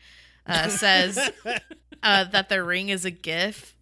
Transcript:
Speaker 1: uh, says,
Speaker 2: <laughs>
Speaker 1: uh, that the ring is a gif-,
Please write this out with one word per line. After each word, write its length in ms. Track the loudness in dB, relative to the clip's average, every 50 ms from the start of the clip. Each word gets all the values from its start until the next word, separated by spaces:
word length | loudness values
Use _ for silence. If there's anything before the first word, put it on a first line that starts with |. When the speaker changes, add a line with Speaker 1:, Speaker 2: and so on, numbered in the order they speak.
| _ -20 -20 -20 -20 -20 _ _ _
Speaker 1:
uh, 220 | -2 -2 0 0 0
says, 500 | -2 0 2 4 6 6 4 2 0 -2 -2 -4 -4 -6 -8 -8 -8 -8 -8
Speaker 2:
<laughs> 380 | -12 -20 -20 _ _ -10 -2 2
Speaker 1:
uh, 220 | 4 4 4 2
that 240 | 2 0 -2 0 0
the 140 | -2 -2 -2
ring 280 | -2 -4 -4 -2 -4
is 140 | -4 -4 -4
a 60 | -6
gif-, 640 | -8 -8 -8 -6 -4 -2 -4 -4 -6 -10 -16 -20 -20 _